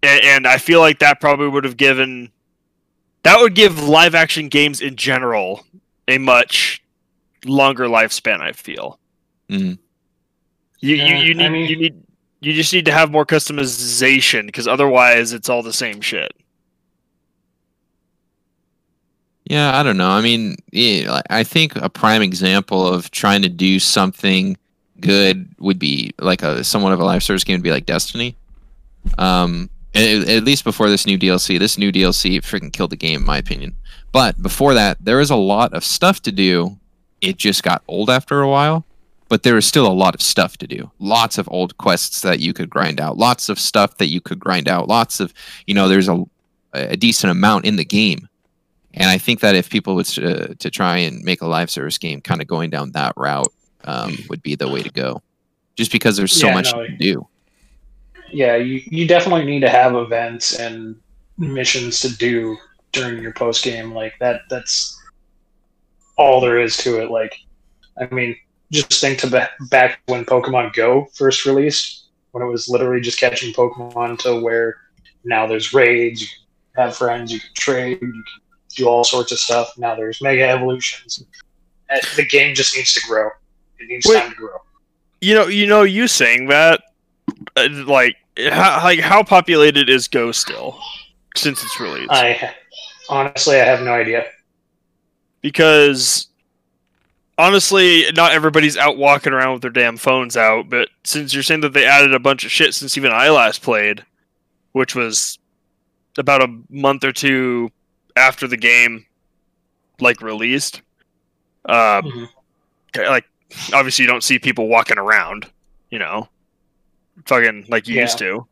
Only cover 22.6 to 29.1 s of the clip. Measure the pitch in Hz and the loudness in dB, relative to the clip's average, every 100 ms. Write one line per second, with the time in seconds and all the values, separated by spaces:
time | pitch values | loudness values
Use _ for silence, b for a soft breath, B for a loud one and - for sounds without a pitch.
22.6 | 95 95 92 90 87 - 107 101 98 87 | 0 0 0 -2 -6 -2 2 2 0 0
23.6 | 95 95 - - 95 - 98 95 95 92 | 0 2 0 0 0 0 0 0 -2 -6
24.6 | _ _ _ _ 92 98 98 95 90 _ | _ _ _ _ 0 2 2 0 -6 _
25.6 | 95 92 73 69 55 - 90 90 80 67 | -4 -2 -2 -4 -6 -6 -2 -2 -2 -4
26.6 | - 110 98 92 90 90 - 95 - 92 | -2 0 0 2 0 0 0 -2 -2 -2
27.6 | 90 73 - 73 - 117 120 120 _ - | -2 -4 -2 -4 -4 -6 -8 -8 _ -20
28.6 | - - - _ - | -20 -20 -20 _ -4